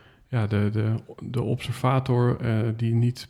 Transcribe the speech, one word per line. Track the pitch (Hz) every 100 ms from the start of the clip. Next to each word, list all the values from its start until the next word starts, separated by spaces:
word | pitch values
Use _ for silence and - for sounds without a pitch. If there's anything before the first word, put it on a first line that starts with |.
| - _ -
ja, | 123 104
de, | 104 104
de, | 107 107 113 - -
de | - 123
observator, | 110 123 - - 131 131 131 123 120 123
eh, | 120 110 113 113
die | 117
niet | 113 120 123 -